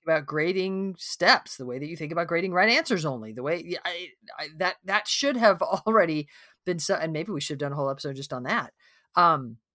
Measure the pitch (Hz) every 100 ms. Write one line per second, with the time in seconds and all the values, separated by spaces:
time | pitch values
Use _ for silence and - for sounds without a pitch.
0 | 165 156 143 151 165 185 190 190 196 180
1 | - - 180 254 - - 123 127 147 165
2 | 151 165 165 170 185 180 214 262 320 196
3 | 156 127 110 110 135 170 170 175 175 175
4 | 175 - - - 151 156 185 - 185 202
5 | - - 277 247 226 180 170 190 - 220
6 | 170 156 143 - - _ - 175 - 156
7 | 165 156 170 160 - 143 143 143 139 139
8 | 147 135 139 127 127 220 - - _ _
9 | _ - 175 151 123 113 _